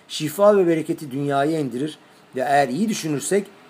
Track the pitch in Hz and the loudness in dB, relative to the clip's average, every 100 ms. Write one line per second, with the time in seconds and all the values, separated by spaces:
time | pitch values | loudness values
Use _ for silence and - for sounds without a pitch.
0 | - - 151 170 202 208 170 160 143 156 | -14 -8 -6 4 6 6 4 2 -2 -8
1 | 151 131 143 139 147 160 135 120 151 - | -8 -6 -2 0 0 0 -4 -4 -6 -8
2 | - _ _ 127 127 143 139 135 214 196 | -20 _ _ -4 2 2 2 0 -2 -2
3 | 160 143 - 196 196 - - | -4 -4 0 -2 -2 -12 -10